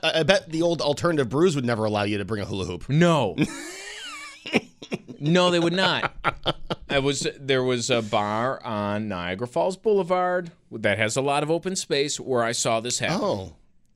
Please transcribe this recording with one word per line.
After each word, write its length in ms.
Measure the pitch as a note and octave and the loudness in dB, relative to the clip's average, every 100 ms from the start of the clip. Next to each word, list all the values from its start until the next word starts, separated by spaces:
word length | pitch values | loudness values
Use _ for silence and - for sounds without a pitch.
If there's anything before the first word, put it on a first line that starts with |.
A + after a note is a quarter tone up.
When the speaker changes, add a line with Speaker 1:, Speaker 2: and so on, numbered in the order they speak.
Speaker 1:
I 180 | D#3+ D#3+ | 0 2
bet 240 | D#3 F#3+ E3 | 4 2 2
the 120 | D#3+ | 0
old 180 | E3+ D#3 | 0 2
alternative 480 | D3 C#3+ E3+ D#3 A#2+ | 0 0 2 2 2
brews 260 | C#3 F#3 C#3+ | 4 4 4
would 80 | |
never 200 | A#2+ A2+ | 0 0
allow 180 | A2 G#2 | 0 0
you 140 | G#2 G#2 | 0 -2
to 60 | |
bring 160 | F#2+ G#2+ | -4 -4
a 20 | |
hula 200 | F#2+ G2+ F2+ | -4 -4 -4
hoop. 220 | F2+ - | -6 0
Speaker 2:
No. 460 | D3 E3+ D#3 G#2+ E2+ | 4 6 4 2 0
Speaker 1:
<laughs> 60 | D#3 - - - - - C6+ C6+ C6+ C6+ - C4+ - - - - - - | -2 -4 -12 -14 -14 -14 -14 -14 -16 -14 -2 -2 -2 -18 -12 -10 -10 -4
Speaker 2:
No, 300 | C#3+ F3+ F3 | 2 4 4
they 80 | F3 | 4
would 140 | E3+ | 2
not. 400 | F3+ F#3 C3+ - - E3 - - - - - - | 2 0 0 -4 -4 -6 -4 -4 -4 -6 -10 -2
I 80 | C#3+ | 0
was, 280 | C3+ C#3 D#3+ - | 0 -2 -4 -6
there 240 | C#3 C3 | 0 2
was 240 | B2+ B2 A#2 | 2 0 2
a 140 | A#2+ | 0
bar 600 | G#2+ A2 G#2 G#2+ B2 C3 | 2 0 0 0 -2 -4
on 460 | B2 G#2 G#2 G#2 G#2+ | -6 -4 -2 -2 -4
Niagara 380 | F#2 F2 F#2+ A#2+ | -4 -4 -4 -4
Falls 300 | E3 F3+ F#3+ | 0 0 0
Boulevard 760 | A3+ G3+ F3 F3+ F3+ F3+ E3+ - - | 2 2 2 2 2 0 -4 -16 -14
that 280 | A#2 A2 G2+ | -2 0 2
has 180 | A2 C3+ | 2 0
a 60 | |
lot 200 | C#3 C#3+ | 0 0
of 80 | D3+ | 2
open 260 | E3 F#3 F#3 | 0 -2 -6
space 440 | - C#3+ D3 - | -2 0 0 -4
where 220 | B2+ B2 | -2 0
I 100 | A#2 | 0
saw 280 | A#2+ C3+ A2+ | 0 0 0
this 180 | A#2+ - | 0 -2
happen. 220 | A#2 F#3 | 0 0
Speaker 1:
Oh, 300 | G3+ G#2 F#2 - _ _ _ | 0 -2 -4 -12 _ _ _